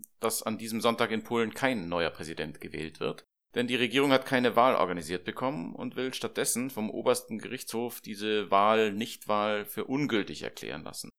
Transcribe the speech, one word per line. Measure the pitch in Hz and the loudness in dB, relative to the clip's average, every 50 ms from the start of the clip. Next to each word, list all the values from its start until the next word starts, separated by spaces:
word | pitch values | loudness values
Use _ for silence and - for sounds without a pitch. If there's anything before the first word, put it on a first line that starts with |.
| - - _ - | -20 -20 _ -2
dass | 117 110 - - | -2 -2 -2 -2
an | - 110 107 | -4 -4 -4
diesem | 98 113 110 113 110 | -4 -6 -4 -2 0
Sonntag | 113 117 113 - 117 104 | 2 2 2 2 0 0
in | 110 110 - | -2 -4 -4
Polen | - 120 117 113 110 - | -2 0 0 0 0 -2
kein | - 135 131 127 104 85 85 | 0 0 0 0 0 -2 -2
neuer | 87 85 85 78 | 0 0 0 0
Präsident | - - 85 76 80 80 78 78 76 - | -2 -4 -10 -8 -6 -6 -6 -8 -8 -12
gewählt | - 82 80 76 78 78 - - | -14 -10 -8 -8 -8 -8 -8 -4
wird, | - - - - - _ _ _ _ _ - | -4 -4 -4 -6 -12 _ _ _ _ _ -4
denn | 117 123 | -2 -2
die | 120 123 | 0 0
Regierung | 117 123 110 113 135 143 139 135 | 0 0 2 4 4 4 6 4
hat | 131 - | 4 4
keine | - 135 123 123 117 98 | 2 2 4 4 4 6
Wahl | 117 123 131 117 | 6 6 6 6
organisiert | - 92 90 90 87 76 76 90 87 - | 4 2 2 0 -4 -4 -4 -4 -4 -4
bekommen | 113 - - 127 131 147 82 - - - | -6 -6 -4 -2 -2 -2 -4 -6 -8 -8
und | - 110 127 - | -8 -8 -8 -6
will | 123 127 131 - | -4 -6 -4 -4
stattdessen | - - 107 - - - - - 117 131 135 | -4 -6 -4 -2 -2 0 0 0 -2 -2 -4
vom | - 107 107 104 | -4 -4 -4 -4
obersten | - 113 - 127 120 - - - 113 104 | -4 0 2 2 2 2 0 -6 -10 -8
Gerichtshof | 110 104 120 131 - - - 113 120 117 - - | -8 -8 -10 -10 -8 -6 -4 -4 -4 -4 -6 -10
diese | - 107 107 101 107 107 107 107 98 98 | -12 -10 -8 -4 -2 0 0 0 2 4
Wahl, | 101 98 104 107 110 110 110 107 98 | 6 6 8 8 8 6 6 4 2
Nichtwahl | 107 113 - - - - - 107 104 104 107 107 104 104 | -2 -4 -6 -8 -8 -2 0 2 2 2 2 0 0 -2
für | - - 113 - | -6 -6 -6 -4
ungültig | - 131 147 147 - 113 104 82 73 73 - - | -2 -2 -2 0 0 0 0 0 -2 -6 -8 -8
erklären | 58 - - - 57 67 80 - | -10 -10 -10 -10 -8 -8 -8 -10
lassen. | - - - - - - | -10 -10 -12 -12 -12 -14